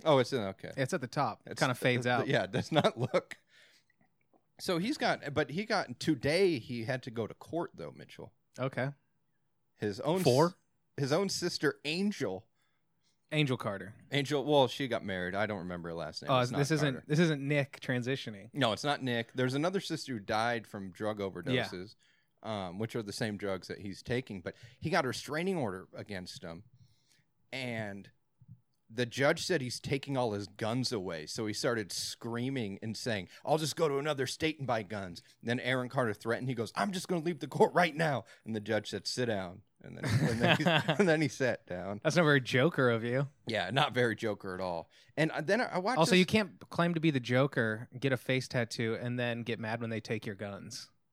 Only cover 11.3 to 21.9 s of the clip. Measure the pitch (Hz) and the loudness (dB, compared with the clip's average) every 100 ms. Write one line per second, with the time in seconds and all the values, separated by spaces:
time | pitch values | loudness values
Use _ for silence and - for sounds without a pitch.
11.3 | - 175 - 151 - 147 170 202 - 117 | -2 -4 0 0 0 -4 -2 -2 -2 -4
12.3 | 95 - _ _ _ _ _ _ _ _ | -4 -10 _ _ _ _ _ _ _ _
13.3 | 156 143 123 113 98 95 - - 135 135 | 0 2 0 -2 -6 -10 -16 -4 -2 0
14.3 | 143 131 143 123 - 135 110 101 92 90 | 0 4 6 6 2 -2 -2 -2 -2 -2
15.3 | 98 107 101 90 87 85 85 78 - - | 0 -2 -2 -6 -8 -6 -6 -6 -6 0
16.3 | 127 123 143 139 151 147 127 - 151 165 | 2 2 0 0 2 0 -2 -2 2 2
17.3 | 143 139 147 135 - - 123 120 135 120 | 2 0 0 0 -4 -2 -2 -2 -4 -6
18.3 | 101 110 147 120 101 147 147 127 117 117 | -12 -10 0 2 2 0 -2 0 -2 -2
19.3 | 127 127 139 170 190 - 160 - 113 98 | 0 0 2 0 -2 -4 -6 -6 -6 -2
20.3 | 110 117 117 - 104 95 90 107 104 98 | 0 2 -2 -6 -10 -10 -4 -4 -2 -4
21.3 | 90 85 127 98 90 104 | -4 -2 -2 -2 -6 -12